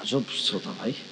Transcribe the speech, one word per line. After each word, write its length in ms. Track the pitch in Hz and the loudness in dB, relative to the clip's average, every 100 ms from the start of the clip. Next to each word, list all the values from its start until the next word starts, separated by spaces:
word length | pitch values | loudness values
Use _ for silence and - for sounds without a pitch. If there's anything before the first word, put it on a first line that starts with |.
আজব 240 | - 127 120 - | 2 2 2 0
শ্রোতা 360 | - - - | 2 2 -2
ভাই 200 | - 110 135 - | -2 -2 -2 -6